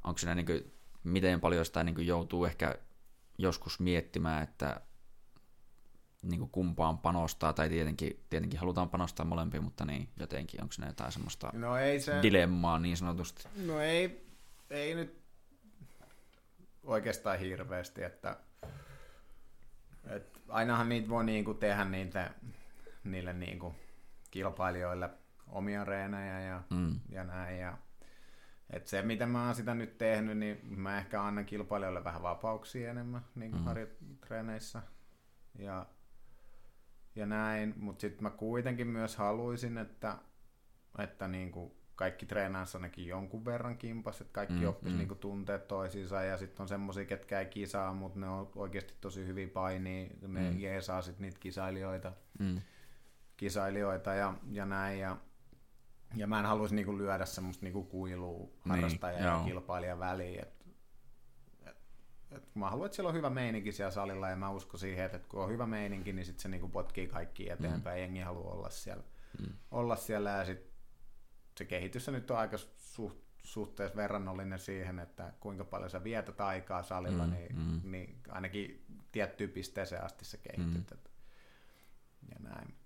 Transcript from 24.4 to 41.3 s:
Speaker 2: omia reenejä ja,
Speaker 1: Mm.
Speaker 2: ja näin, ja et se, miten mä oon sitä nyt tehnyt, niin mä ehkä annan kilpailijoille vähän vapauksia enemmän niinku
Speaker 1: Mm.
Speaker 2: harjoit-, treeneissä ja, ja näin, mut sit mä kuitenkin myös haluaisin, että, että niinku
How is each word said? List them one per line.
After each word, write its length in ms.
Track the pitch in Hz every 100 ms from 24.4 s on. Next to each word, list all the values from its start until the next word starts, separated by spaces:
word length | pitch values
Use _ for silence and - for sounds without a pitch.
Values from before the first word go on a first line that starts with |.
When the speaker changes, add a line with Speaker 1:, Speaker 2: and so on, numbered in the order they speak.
| 95 90 92 90 90 90 87 - - - -
Speaker 2:
omia 360 | 98 101 101
reenejä 560 | 98 98 98 101 98 95
ja, 220 | 95 92 90
Speaker 1:
Mm. 300 | 90 85 87 -
Speaker 2:
ja 160 | 95
näin, 340 | 90 90 90 90
ja 200 | 90 - - - - - - - - - -
et 160 | 92 -
se, 160 | 98
miten 260 | 107 110 120
mä 180 | 123 120
oon 80 |
sitä 200 | 120 117
nyt 240 | 117 117 -
tehnyt, 400 | 113 107 107 107
niin 220 | 107 104 - 98
mä 200 | 95 101
ehkä 240 | 95 107
annan 220 | 101 104 98
kilpailijoille 580 | 104 92 101 95 90
vähän 180 | 85 82
vapauksia 680 | 87 87 113 110 - 127 117
enemmän 320 | 120 120 123 120
niinku 240 | - 113 90
Speaker 1:
Mm. 60 |
Speaker 2:
harjoit-, 640 | 85 85 107 - 147 139 -
treeneissä 560 | 113 110 110 - 117 110 - - - - - - -
ja, 280 | 98 92 90 - - - - - - - - - - - -
ja 120 | 107 104
näin, 480 | 107 110 107 107 -
mut 240 | 104 95
sit 200 | 104 92
mä 100 | 107
kuitenkin 560 | - 110 120 123 123 120
myös 300 | 113 113 -
haluaisin, 600 | 104 110 120 120 120 117
että, 380 | 107 - 110 - - - - - - - - -
että 300 | 101 -
niinku 480 | 95